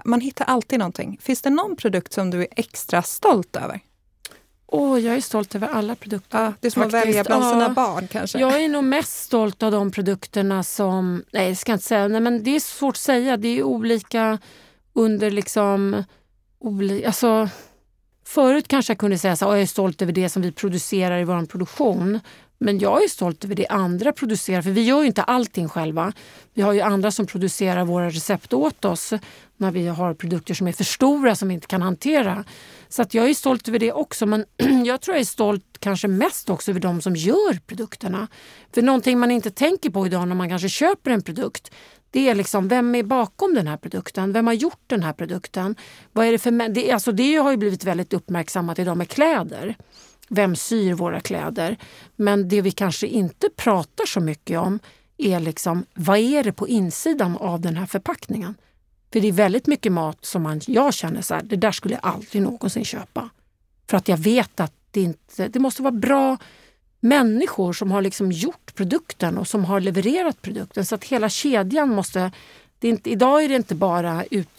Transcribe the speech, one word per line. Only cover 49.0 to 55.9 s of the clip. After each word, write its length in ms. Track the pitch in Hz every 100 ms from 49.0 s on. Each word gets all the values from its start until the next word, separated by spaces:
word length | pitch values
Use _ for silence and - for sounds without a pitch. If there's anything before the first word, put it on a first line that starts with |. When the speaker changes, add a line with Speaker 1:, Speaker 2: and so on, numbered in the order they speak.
| 175
Speaker 2:
kläder. 680 | 269 320 262 160 110 190 - - - - _ -
Vem 240 | 208 190 165
syr 380 | - 226 190
våra 260 | 175 175 170
kläder? 560 | - 175 156 160 165 226 - - - -
Men 320 | 208 202 180
det 120 | 202
vi 80 | 185
kanske 360 | - 190 - 214
inte 420 | 226 175 - 415 -
pratar 500 | 233 190 151 - 427
så 140 | 190
mycket 380 | 156 151 - 170
om 200 | 180 208 - _ _ -
är 220 | 214 175
liksom, 440 | 160 156 175 175 -